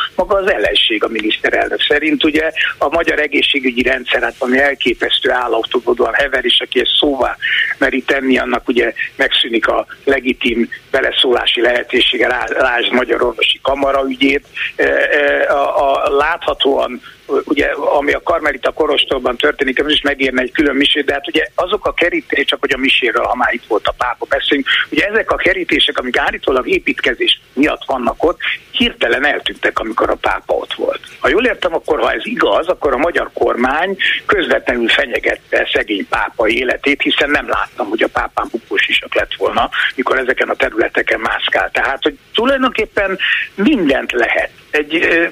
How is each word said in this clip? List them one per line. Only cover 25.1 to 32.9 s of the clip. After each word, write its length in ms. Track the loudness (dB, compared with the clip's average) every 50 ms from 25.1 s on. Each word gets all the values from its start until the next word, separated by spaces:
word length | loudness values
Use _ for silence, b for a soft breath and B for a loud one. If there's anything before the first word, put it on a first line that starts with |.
| 0 0 0 0
a 60 | -2
kerítések, 600 | 0 2 0 0 0 0 -2 0 0 0 0 0 -2
amik 200 | -4 -2 -2 -2
állítólag 500 | -2 -2 -4 -2 -2 0 0 0 0 0
építkezés 720 | -2 0 0 -2 -4 -2 -2 -2 -2 0 0 0 0 -2 -4 -10 -2
miatt 320 | 0 0 2 0 -2 -4
vannak 380 | -4 -4 -2 -2 -2 -2 0 0
ott, 140 | 0 0 0 B B B B -10 -8
hirtelen 560 | -2 0 0 0 0 -2 0 0 0 2 2
eltűntek, 520 | 0 0 0 -4 -6 -8 -2 -4 -2 -2 -2
amikor 320 | -4 -4 -4 -4 -2 -2
a 40 | -4
pápa 400 | -2 -2 -2 -2 -2 -2 -2 -2
ott 200 | -2 -2 -6 -6
volt. 260 | -4 -4 -4 -4 -4 -10 -16 -18 -4
Ha 100 | -2 0
jól 160 | 2 2 2
értem, 300 | 2 0 0 -2 -2 -2
akkor 260 | -2 -2 0 0 0
ha 120 | 2 0 0
ez 140 | -2 -4
igaz, 420 | -6 -2 0 2 2 4 2 2 0
akkor 240 | -2 0 0 0